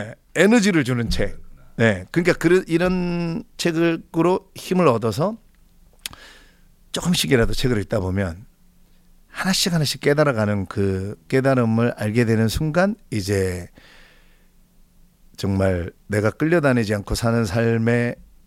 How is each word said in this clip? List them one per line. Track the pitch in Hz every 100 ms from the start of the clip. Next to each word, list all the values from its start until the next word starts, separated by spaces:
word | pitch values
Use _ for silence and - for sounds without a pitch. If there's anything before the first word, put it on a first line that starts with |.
| 107
네, | - _
에너지를 | 143 196 240 196 165 123
주는 | 123 113
책. | - 101 - - - - -
네, | 113 92 92
그러니까 | 170 175
그런, | - 165 185 -
이런 | 165 180 185 175 175 170 165 - -
책으로 | 170 165 170 165 - 165 170 190 - -
힘을 | - 185 160
얻어서 | 113 110 104 185 226 _ _ _ _ _ _ - - - - - _ _ _ _
조금씩이라도 | - 175 175 - 127 110
책을 | - 131 110
읽다 | 95 110
보면 | 92 95 92 87 123 _ _ _ _ _ _ - _
하나씩 | - 185 185 196
하나씩 | 170 139 -
깨달아가는 | 147 147 147 113 104 101 92
그 | 104 98 95 98 - -
깨달음을 | 131 135 131 113 113 120 -
알게 | 107 113
되는 | 113 110 113
순간 | - 156 165 196 220 -
이제 | 107 95 98 92 90 87 - - - - _ _ _ _ _ _ _ _ _ - _ - -
정말 | 98 98 95 90 85 - -
내가 | 104 107
끌려다니지 | - 156 170 143 123 104 104
않고 | - -
사는 | 117 117 107
삶의 | 117 117 117 113 120 120 - - -